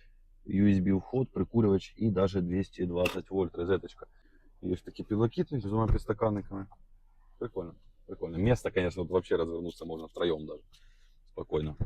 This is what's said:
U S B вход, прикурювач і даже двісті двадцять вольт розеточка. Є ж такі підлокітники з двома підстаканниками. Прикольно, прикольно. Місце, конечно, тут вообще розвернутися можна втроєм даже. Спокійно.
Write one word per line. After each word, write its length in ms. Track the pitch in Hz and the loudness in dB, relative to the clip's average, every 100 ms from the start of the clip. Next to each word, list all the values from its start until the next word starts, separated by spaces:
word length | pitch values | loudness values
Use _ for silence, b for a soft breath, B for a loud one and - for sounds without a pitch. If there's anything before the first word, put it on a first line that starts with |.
| b b _ - - | b b _ -20 -2
U 160 | 95 | 4
S 200 | 101 98 | 6 6
B 100 | 92 | 4
вход, 340 | 95 - 127 127 | 0 0 -2 -2
прикурювач 640 | 101 92 117 107 95 - - | -2 0 4 4 4 0 -2
і 120 | 113 | 0
даже 320 | 92 95 98 | 2 2 2
двісті 440 | 87 90 95 - 90 | 0 -2 -4 -4 -2
двадцять 460 | 87 90 92 - | 0 0 -2 -4
вольт 240 | 95 85 87 | -2 -2 -2
розеточка. 500 | 85 90 - - - b b b b _ | 0 0 -2 -16 -20 b b b b _
Є 140 | 92 90 | -6 -6
ж 100 | - | -6
такі 180 | - | -14
підлокітники 640 | - 107 113 - 170 139 98 | -4 0 0 0 -4 -4 -2
з 20 | |
двома 180 | 110 110 | 0 2
підстаканниками. 760 | - - 107 110 104 92 98 98 - - - _ _ - - | 2 0 0 0 0 -6 -10 -12 -18 -20 -20 _ _ -20 -10
Прикольно, 340 | 120 - 85 - - _ - | -8 -8 -10 -16 -20 _ -18
прикольно. 300 | - 85 82 | -10 -8 0
Місце, 340 | 107 123 - | 2 2 0
конечно, 320 | 95 90 92 | 0 -2 -2
тут 80 | 82 | 0
вообще 260 | 92 - 90 | 0 2 0
розвернутися 480 | 82 82 87 - 82 | 0 -4 -8 -10 -10
можна 200 | 80 78 | -10 -12
втроєм 400 | - 87 78 76 | -2 -2 -2 -6
даже. 160 | 76 - b b b b _ _ | -14 -18 b b b b _ _
Спокійно. 440 | - 82 80 76 73 | -14 -4 -4 -4 -4